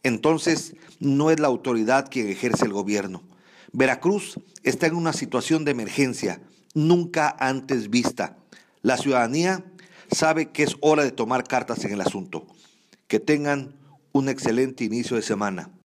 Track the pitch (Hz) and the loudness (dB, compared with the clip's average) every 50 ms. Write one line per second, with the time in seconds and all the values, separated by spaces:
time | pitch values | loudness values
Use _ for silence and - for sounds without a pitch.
0 | - 135 117 107 - 156 165 151 - 170 147 - - - - - - - - _ | 2 0 0 2 2 2 2 4 2 0 0 0 -4 -12 -16 -20 -20 -20 -12 _
1 | 151 139 139 139 147 156 165 156 151 139 123 - - 135 120 113 110 113 131 135 | 0 2 2 4 4 4 4 4 4 2 0 0 -2 -2 0 0 2 4 2 2
2 | 139 135 - 131 110 101 95 - - 120 117 - - 110 98 101 95 101 104 101 | 2 0 -4 -4 -2 -2 -4 -2 0 0 2 2 0 0 0 -4 -2 -2 -2 -2
3 | 98 95 92 90 - - - _ _ _ - - - - - 123 131 131 127 - | -2 -6 -10 -14 -16 -20 -20 _ _ _ -20 -20 -20 -10 0 2 2 2 2 0
4 | - 175 208 202 - - - - - _ _ - - 131 117 - 175 160 165 175 | 0 0 0 0 -4 -8 -14 -16 -18 _ _ -4 -2 -2 0 2 0 0 0 0
5 | 170 165 - - 240 202 - 120 113 - 160 160 151 147 135 120 110 98 - - | -2 -2 -2 -4 -6 -4 -4 -4 0 2 0 0 2 -2 -2 -2 -6 -6 0 0
6 | 139 127 120 - - 98 85 - - - _ _ _ _ - 156 151 160 175 175 | 0 0 0 -4 -4 -6 -6 -6 -14 -20 _ _ _ _ -2 0 4 6 4 4
7 | 170 170 - 165 151 147 - - 135 131 135 131 131 135 135 120 107 104 110 123 | 4 0 0 0 0 0 0 0 -2 -2 -2 -2 -2 -2 -2 -2 -2 0 0 0
8 | 120 - - - 98 80 - - _ _ - - _ _ _ _ - 131 127 120 | 0 0 -4 -4 -6 -8 -8 -18 _ _ -20 -20 _ _ _ _ 0 0 0 0
9 | - 143 131 123 120 113 131 156 170 185 190 180 185 - - - - - - - | 0 0 2 2 2 2 0 0 0 0 0 -2 -6 -14 -20 -20 -20 -20 -20 -20
10 | - - - - 160 160 160 160 151 151 - - 151 - - - 147 151 156 151 | -8 -6 -2 0 2 2 2 2 -2 -4 0 -2 0 0 0 2 4 4 4 6
11 | 147 131 - - 117 113 127 127 123 - 135 123 120 - 117 107 - 101 104 101 | 4 0 0 -2 -2 0 0 -2 -2 0 -2 -2 -2 -2 -6 -6 -4 -6 -4 -2
12 | 92 - - 98 92 92 - 78 - - - _ - _ _ _ _ _ - _ | -2 -2 -2 -4 -10 -8 -12 -12 -12 -14 -20 _ -20 _ _ _ _ _ -20 _
13 | _ _ - - - 151 151 143 147 147 143 139 139 143 - _ _ _ - _ | _ _ -2 0 2 2 0 0 2 -2 -2 -2 -4 -12 -18 _ _ _ -20 _
14 | _ _ _ 139 135 135 131 - - 117 113 120 131 131 127 127 120 107 107 120 | _ _ _ 0 0 0 -2 -2 -2 0 2 2 0 0 -2 -6 -4 -4 -4 -4
15 | 117 - 123 113 107 - 113 101 104 101 95 90 80 - - _ _ | -4 -2 -4 -4 -2 -2 -2 0 0 -2 -2 -6 -10 -14 -20 _ _